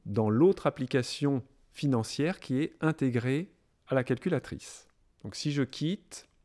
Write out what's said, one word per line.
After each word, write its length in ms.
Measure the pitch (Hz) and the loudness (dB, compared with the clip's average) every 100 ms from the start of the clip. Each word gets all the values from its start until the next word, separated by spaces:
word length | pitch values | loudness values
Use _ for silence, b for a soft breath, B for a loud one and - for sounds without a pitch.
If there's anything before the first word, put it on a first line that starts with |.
| - | -4
dans 240 | 104 107 | 0 2
l'autre 380 | 110 180 190 156 | 6 6 4 0
application 760 | - 127 135 120 - 143 135 - _ _ | -2 0 0 -2 -2 0 0 -2 _ _
financière 680 | - 147 123 107 - 151 185 | -4 0 2 0 -2 -2 -2
qui 180 | - 131 | -2 -2
est 140 | 160 - | -2 -2
intégrée 720 | 156 156 131 120 123 139 196 _ _ _ - | -2 0 0 0 0 -2 -4 _ _ _ -2
à 80 | 135 | 0
la 80 | |
calculatrice. 880 | 123 127 185 143 - 71 - - - _ _ _ | 0 0 0 -2 -2 -10 -12 -20 -20 _ _ _
Donc 120 | - - | -12 -6
si 180 | 151 | -2
je 100 | 143 | 0
quitte, 640 | 131 - 151 202 - - - _ | -2 -2 -4 -4 -8 -20 -20 _